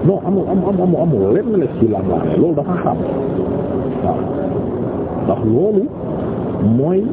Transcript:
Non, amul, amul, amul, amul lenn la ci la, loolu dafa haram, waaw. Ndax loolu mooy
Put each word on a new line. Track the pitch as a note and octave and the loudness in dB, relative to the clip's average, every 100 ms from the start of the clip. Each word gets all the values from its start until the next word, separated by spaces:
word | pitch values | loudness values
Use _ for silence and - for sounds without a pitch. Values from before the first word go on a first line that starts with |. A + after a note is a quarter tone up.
Non, | - F#3+ | 2 2
amul, | - F#3+ - | 0 0 2
amul, | F#3+ F3+ F#3+ | 0 2 2
amul, | F3+ D#3 | 2 2
amul | E3+ B2+ F#2+ | 2 2 4
lenn | C3+ A3+ | 2 2
la | G#3 C3+ | 0 0
ci | - A2+ | 2 2
la, | G2+ F#2+ E2+ E2 | 2 0 0 0
loolu | D#2+ E3+ D3 | 2 2 2
dafa | - | -2
haram, | F3+ - - - - - - - - - - - - | -2 0 -2 -2 -2 -2 -2 -2 -2 -2 -4 -4 -2
waaw. | - - - - - - - - - - - - | -2 -2 -4 -4 -2 -2 -4 -4 -4 -4 -6 -4
Ndax | - G2 | -2 0
loolu | A2 A#2 G3 G#3 C4 - - - - - - - | 2 2 2 2 0 -4 -6 -4 -4 -4 -4 0
mooy | G2+ A#2 C#3+ F#3 A3+ | 2 2 2 2 0